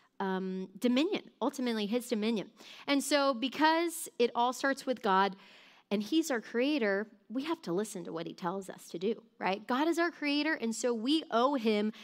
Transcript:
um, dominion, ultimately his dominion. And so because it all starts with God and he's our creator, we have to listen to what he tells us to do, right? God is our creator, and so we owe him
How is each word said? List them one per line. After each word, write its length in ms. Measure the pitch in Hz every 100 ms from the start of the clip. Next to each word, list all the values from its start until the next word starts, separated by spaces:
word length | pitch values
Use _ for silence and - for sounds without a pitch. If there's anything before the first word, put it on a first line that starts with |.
| _ -
um, 500 | 196 190 190 190 185 -
dominion, 500 | 247 247 339 427 - _
ultimately 440 | 240 - 247 220 202
his 220 | 240 233
dominion. 420 | 220 214 226 - - - - -
And 160 | 285
so 320 | 269 294 277 240
because 720 | 262 269 311 320 339 320 - -
it 140 | 240
all 200 | 240 240
starts 320 | 254 277 269 -
with 180 | 247
God 320 | 214 190 196 190 - - - - _
and 100 | 208
he's 300 | 208 320 320
our 100 | 247
creator, 640 | - 233 269 302 214 196 220 - -
we 140 | 226
have 180 | 294 330
to 100 | -
listen 300 | 170 220 185 170
to 80 |
what 120 | 165 165
he 80 |
tells 340 | - 175 196 185
us 220 | 175 -
to 80 | 175
do, 240 | 190 226 - _
right? 280 | 190 196 214
God 200 | 247 311
is 120 | 320
our 100 | 339
creator, 440 | - 294 285 294 320
and 180 | 226
so 180 | 220 254
we 320 | 240 233 320 -
owe 240 | 226 254
him 400 | 285 220 214 214 -